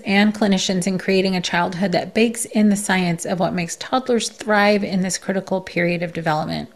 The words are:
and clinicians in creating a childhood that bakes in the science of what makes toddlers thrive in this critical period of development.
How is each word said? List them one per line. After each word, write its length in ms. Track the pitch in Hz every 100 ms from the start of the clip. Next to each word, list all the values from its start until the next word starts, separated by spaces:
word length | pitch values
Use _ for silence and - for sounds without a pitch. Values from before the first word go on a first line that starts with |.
| -
and 260 | 196 208
clinicians 540 | 208 208 190 - 185 185
in 100 | 185
creating 380 | - 190 190 185
a 60 |
childhood 500 | 175 170 180 175 196
that 240 | 170 175 220
bakes 300 | 233 226 -
in 240 | 214 214
the 60 | 202
science 480 | 208 185 180 170
of 160 | - 180
what 140 | 170
makes 220 | 180 165 -
toddlers 540 | - 262 254 233 214
thrive 540 | - 220 208 202 208
in 180 | 202 185
this 180 | 185 -
critical 420 | - 190 190 190
period 400 | 185 175 175 175
of 120 | 170
development. 540 | 165 165 156 165 160 147